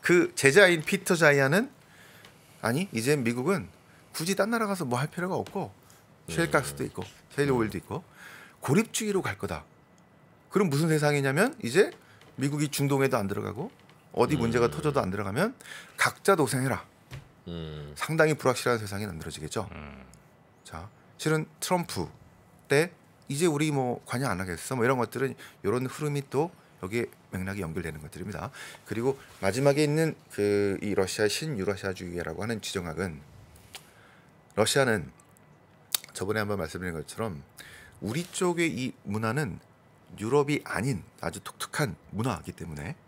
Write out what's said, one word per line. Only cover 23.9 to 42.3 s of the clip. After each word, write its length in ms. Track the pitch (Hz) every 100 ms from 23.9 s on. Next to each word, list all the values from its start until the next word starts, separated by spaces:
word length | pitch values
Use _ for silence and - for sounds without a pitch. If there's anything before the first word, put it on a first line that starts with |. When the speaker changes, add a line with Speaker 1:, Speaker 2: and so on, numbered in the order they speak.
| 113
Speaker 1:
관여 220 | - 123 135
안 140 | 92
하겠어." 340 | 92 85 -
뭐 100 | 131
이런 140 | 117 131
것들은 380 | 113 120 135 120 - -
이런 240 | 98 120 127
흐름이 380 | - 151 143 139
또 220 | 131 165 - - -
여기에 240 | 92 113 - - -
맥락이 300 | 90 95 101
연결되는 400 | 85 82 82 76
것들입니다. 500 | 76 - 90 80 98 - - -
그리고 320 | - 107 123 135 - -
마지막에 440 | 98 101 139 139
있는 300 | 151 151 160 - -
그 440 | - 104 101 101 95
이 120 | 104
러시아 340 | 95 92 - 107
신유라시아주의라고 1120 | - 160 123 95 98 98 92 90 87 80 80
하는 180 | 107 110
지정학은 600 | - 95 85 78 95 76 73 - - - - - - - - - - _ _ -
러시아는 540 | 104 143 131 107 71 - - - - - _ - - - -
저번에 280 | - 95 107
한번 180 | 104 101
말씀드린 340 | 80 95 90
것처럼 500 | 80 71 - 113 78 - - - - - -
우리 240 | 98 135
쪽의 460 | 175 - 180 170 165
이 220 | 101 127 -
문화는 560 | - 104 110 123 135 76 - _ _ _ - 90
유럽이 440 | 107 143 143 147
아닌 400 | - 85 123 107 - -
아주 200 | - 95
독특한 540 | - - - - 139 78 -
문화이기 420 | 92 117